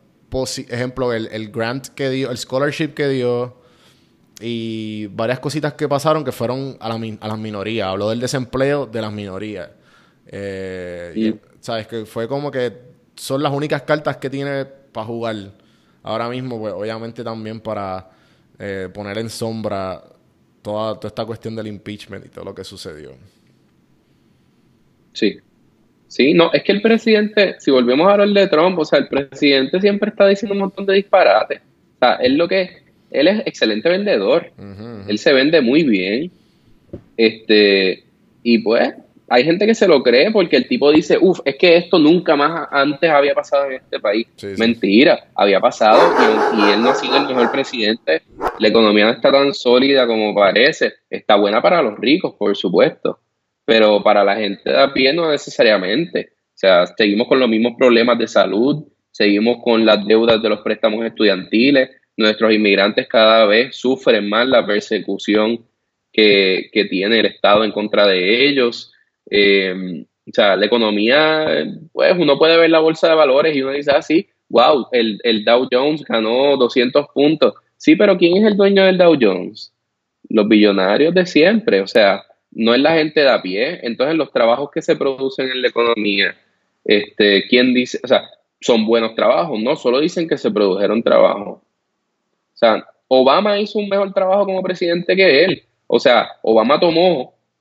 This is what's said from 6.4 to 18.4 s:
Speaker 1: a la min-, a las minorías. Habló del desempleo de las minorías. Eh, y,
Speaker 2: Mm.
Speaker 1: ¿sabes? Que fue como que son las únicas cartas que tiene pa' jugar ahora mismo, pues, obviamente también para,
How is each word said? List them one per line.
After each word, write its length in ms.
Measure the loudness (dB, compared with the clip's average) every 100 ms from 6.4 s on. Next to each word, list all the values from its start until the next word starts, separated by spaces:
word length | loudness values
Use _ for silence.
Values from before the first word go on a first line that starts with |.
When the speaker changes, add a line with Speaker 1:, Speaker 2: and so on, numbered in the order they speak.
| -6 -6 -10 -12
Speaker 1:
a 100 | -10
la 80 | -10
min-, 200 | -10 -10
a 60 | -10
las 100 | -10
minorías. 480 | -10 -10 -8 -6 -6
Habló 220 | -4 -4
del 100 | -4
desempleo 680 | -6 -6 -6 -4 -2 -2 -6
de 160 | -8
las 120 | -8
minorías. 560 | -10 -12 -12 -12 -12 -14 _ _ _ _ _ _
Eh, 840 | -14 -12 -10 -12 -12 -12 -14 -12 -6
y, 140 | -6
Speaker 2:
Mm. 80 | -6 _ _
Speaker 1:
¿sabes? 260 | -12 -10 -10
Que 180 | -12 -12
fue 220 | -10 -8
como 240 | -8 -8
que 200 | -6 -8 -8 -20 _ _ -16
son 260 | -8 -4
las 120 | -4
únicas 300 | -4 -6 -6
cartas 340 | -4 -4 -4 -8
que 120 | -8
tiene 360 | -8 -8 -8 -10
pa' 400 | -16 _ -14 -10
jugar 300 | -8 -8 -8 -12 -20 _ _ _ _
ahora 240 | -10 -8 -8
mismo, 300 | -8 -10 -10
pues, 140 | -10
obviamente 500 | -8 -10 -10 -12 -12
también 380 | -12 -12 -12 -12
para, 480 | -10 -10 -8 -10 -14 _ _ _